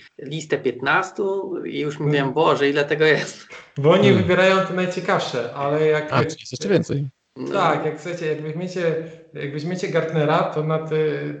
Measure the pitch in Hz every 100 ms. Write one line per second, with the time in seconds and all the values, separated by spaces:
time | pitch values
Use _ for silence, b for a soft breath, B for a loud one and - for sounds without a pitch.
0 | B - - 160 - - 131 123 139 165
1 | 185 - 196 196 190 175 - 139 147 147
2 | 147 147 135 131 165 139 143 147 143 151
3 | 156 139 - - B B B - 143 190
4 | 202 180 175 180 190 190 185 180 180 -
5 | 175 175 - 127 117 139 143 151 156 151
6 | 151 131 156 - - 127 196 185 - 135
7 | 143 - _ - 131 196 170 147 156 151
8 | 180 165 160 151 156 160 180 190 165 160
9 | 165 B - 151 147 147 160 180 190 160
10 | 156 160 151 165 - 156 156 160 160 156
11 | 156 143 147 147